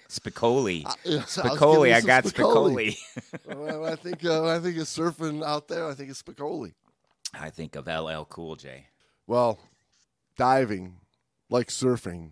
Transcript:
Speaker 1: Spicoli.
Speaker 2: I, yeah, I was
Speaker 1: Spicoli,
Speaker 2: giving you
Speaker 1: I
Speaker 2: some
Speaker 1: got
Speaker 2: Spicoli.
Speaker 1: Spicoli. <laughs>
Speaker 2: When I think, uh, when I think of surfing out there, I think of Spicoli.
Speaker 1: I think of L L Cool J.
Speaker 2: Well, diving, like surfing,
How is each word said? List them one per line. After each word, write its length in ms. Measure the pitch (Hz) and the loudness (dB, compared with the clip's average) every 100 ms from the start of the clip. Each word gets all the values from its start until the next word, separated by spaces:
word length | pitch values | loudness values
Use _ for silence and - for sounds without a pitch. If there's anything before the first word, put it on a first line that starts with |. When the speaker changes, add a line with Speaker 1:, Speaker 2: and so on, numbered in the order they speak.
| - | -16
Speaker 1:
Spicoli. 800 | - 110 - 117 131 107 85 73 | -12 -12 -2 2 2 0 -2 -6
Speaker 2:
I, 80 | - | -8
yeah, 140 | 175 147 | -4 -4
I 20 | |
was 160 | - 185 | -4 -2
Speaker 1:
Spicoli, 380 | 123 147 147 | -2 4 6
Speaker 2:
giving 160 | 156 127 | 8 8
you 60 | 117 | 6
Speaker 1:
I 40 | |
Speaker 2:
some 80 | 117 | 8
Speaker 1:
got 160 | 127 | 6
Speaker 2:
Spicoli. 720 | 104 - - 226 143 127 107 - - 120 - 151 - | 4 2 4 6 4 2 -2 -6 -12 -16 -14 -16 -14
Speaker 1:
Spicoli. 120 | - | -12
<laughs> 240 | 151 156 | -8 -8
Speaker 2:
When 100 | 160 | -6
I 40 | 156 | -8
think, 260 | 175 156 | -10 -4
uh, 180 | 170 160 | 0 0
when 120 | 165 170 | 0 0
I 40 | |
think 180 | 180 160 | -2 -4
of 60 | |
surfing 640 | 151 160 170 151 160 151 151 | -6 -4 -4 -4 -6 -4 -4
out 220 | 147 - | -4 -6
there, 180 | 170 160 | -8 -6
I 80 | |
think 160 | 135 135 | -8 -14
of 80 | 131 | -16
Spicoli. 560 | - 110 147 165 92 - _ _ _ _ - | -18 -10 -8 -8 -10 -16 _ _ _ _ -14
Speaker 1:
I 160 | - 78 | -12 -12
think 260 | 82 76 73 | -12 -12 -10
of 140 | 76 | -6
L 180 | 80 80 | -4 -4
L 160 | 78 | -8
Cool 320 | 76 - 80 78 | -10 -14 -14 -14
J. 320 | 69 65 _ _ _ _ - | -16 -20 _ _ _ _ -2
Speaker 2:
Well, 320 | 120 120 107 _ _ _ _ _ _ _ - | 0 2 -2 _ _ _ _ _ _ _ 0
diving, 580 | 127 135 117 95 92 90 _ _ _ _ - | 2 4 2 -4 -8 -16 _ _ _ _ -2
like 180 | 123 117 | -2 -2
surfing, 640 | - 127 120 92 87 80 | 0 0 0 -4 -10 -14